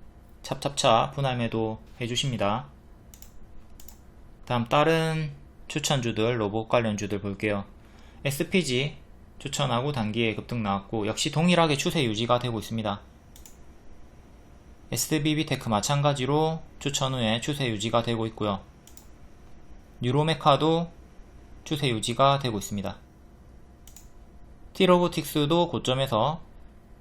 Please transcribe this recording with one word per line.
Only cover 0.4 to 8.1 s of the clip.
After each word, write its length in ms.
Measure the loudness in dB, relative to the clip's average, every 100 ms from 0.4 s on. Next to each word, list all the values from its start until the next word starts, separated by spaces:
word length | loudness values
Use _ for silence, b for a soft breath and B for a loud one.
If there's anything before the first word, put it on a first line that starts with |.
찹찹찹 720 | -8 -4 -4 2 6 6 4
분할 240 | -2 -2 -2
매도 420 | -2 -2 -2 -4 -12 -8
해주십니다. 680 | -4 -2 -2 0 0 0 -4 -16 -20 -20 -20 -20 -18 -18 -16 -16 -16 -18 -18 -18 -20 -20 -20 -14
다음 240 | -4 -2 2
다른 640 | 4 4 4 2 -2 -4 -8 -20 -18 -8
추천주들, 720 | -4 0 0 0 2 2 2
로봇 280 | 0 -2 2
관련주들 520 | 2 2 -2 -2 -4
볼게요. 440 | -4 -2 0 -2 -4 -14 B B B